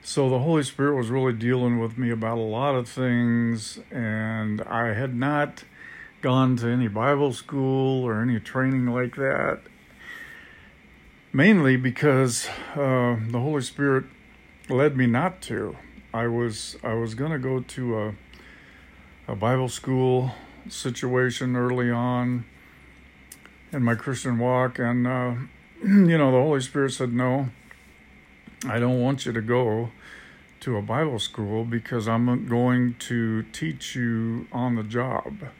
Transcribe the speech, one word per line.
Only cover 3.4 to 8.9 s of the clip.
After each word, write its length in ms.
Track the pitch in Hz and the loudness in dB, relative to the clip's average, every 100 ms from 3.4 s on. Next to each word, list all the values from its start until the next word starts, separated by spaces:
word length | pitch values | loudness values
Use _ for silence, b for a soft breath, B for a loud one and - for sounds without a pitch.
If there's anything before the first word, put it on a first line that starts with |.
| 117 113 110 - - | 2 -2 -6 -14 -12
and 680 | - 113 110 110 113 107 107 | -6 -4 -2 -4 -4 -4 -4
I 320 | - 113 117 | -4 -2 0
had 200 | 104 135 | 0 -2
not 520 | 123 135 147 147 - - B B B B - | -2 0 0 -2 -4 -20 B B B B -6
gone 340 | 135 127 131 123 | 0 4 4 2
to 100 | 117 | 0
any 200 | 123 120 | 0 0
Bible 460 | 104 123 143 143 | 0 2 4 2
school 680 | 117 - 139 135 135 131 131 123 | -2 -6 -2 0 2 2 2 0
or 120 | 107 | 0
any 200 | 120 117 | 0 0
training 480 | - 131 131 135 | -2 -2 0 2
like 300 | 123 | 0